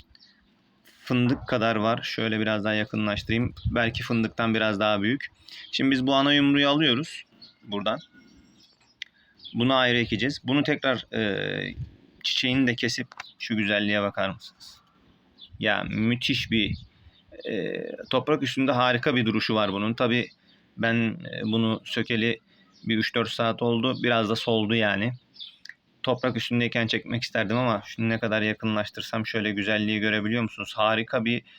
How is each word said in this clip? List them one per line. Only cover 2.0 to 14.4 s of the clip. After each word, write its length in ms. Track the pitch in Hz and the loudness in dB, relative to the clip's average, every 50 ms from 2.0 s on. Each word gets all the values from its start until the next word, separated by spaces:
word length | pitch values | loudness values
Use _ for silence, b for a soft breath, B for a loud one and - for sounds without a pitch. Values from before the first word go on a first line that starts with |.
| - | -2
Şöyle 360 | - - - 113 110 110 107 | -6 -4 -2 -2 0 0 0
biraz 240 | 107 110 110 104 98 | 0 0 0 0 0
daha 100 | 110 107 | 0 0
yakınlaştırayım. 800 | 107 107 - - 107 107 107 101 101 - - 110 117 123 - - - - 117 | 0 -2 -2 -2 -4 -2 -2 -2 -2 -2 -2 0 0 0 -2 -4 -6 -4 -2
Belki 320 | 113 117 117 113 117 - - | 0 0 0 0 -2 -4 -4
fındıktan 500 | - 120 113 110 104 - - 117 113 110 | -2 0 0 0 0 0 0 0 0 2
biraz 260 | 110 110 110 107 98 | 2 2 2 2 2
daha 220 | 107 107 107 101 | 2 2 2 2
büyük. 260 | 98 107 131 147 - - _ B B B B B B B | 2 0 0 -2 -4 -8 _ B B B B B B B
Şimdi 200 | B - 135 135 | B 0 2 2
biz 160 | 135 131 127 135 | 2 2 2 2
bu 60 | 139 | 4
ana 200 | 135 139 143 147 | 4 4 4 4
yumruyu 360 | 147 143 139 143 143 143 143 | 4 4 4 4 4 4 4
alıyoruz 540 | 143 147 160 143 120 123 160 - - - - _ _ - - - - _ - | 4 4 4 4 2 2 0 -4 -10 -16 -18 _ _ -20 -20 -20 -20 _ -12
buradan. 360 | 113 104 101 98 107 113 - - - _ - - - - - - _ _ _ _ _ _ _ _ _ _ - - b b b b b b b - - - | -8 -6 -4 -2 -2 -2 -4 -6 -12 _ -20 -20 -20 -20 -20 -20 _ _ _ _ _ _ _ _ _ _ -20 -20 b b b b b b b -18 -8 -2
Bunu 220 | 113 120 131 135 | 0 2 4 4
ayrı 220 | 131 127 123 120 120 | 4 4 4 4 2
ekeceğiz. 440 | 117 107 113 98 113 139 147 - - | 2 0 0 -2 -2 -2 -4 -4 -2
Bunu 200 | 120 135 147 143 | 0 0 2 2
tekrar, 520 | - 147 - - 135 127 107 - - 117 | 0 0 0 0 0 0 -2 -4 -6 -4
e, 600 | 113 110 104 98 101 101 101 98 101 98 95 92 - - - - - - - _ - - | -2 0 0 0 -2 -2 -4 -4 -4 -6 -6 -8 -8 -10 -12 -12 -20 -20 -20 _ -8 -6
çiçeğini 440 | - - - - 127 127 135 135 120 | -4 -2 0 0 2 2 2 2 2
de 80 | 117 | 0
kesip 320 | - - 117 - - 123 - - - - - - - | 0 -2 -4 -2 -4 -8 -10 -12 -18 -18 -18 -14 -10
şu 180 | - - 117 107 | -6 -4 -2 0
güzelliğe 440 | 107 101 104 104 104 104 104 104 | 0 2 2 2 2 2 2 2
bakar 280 | 101 101 - - 98 98 | 0 0 0 -2 -2 -2
mısınız? 480 | 92 - | -2 -6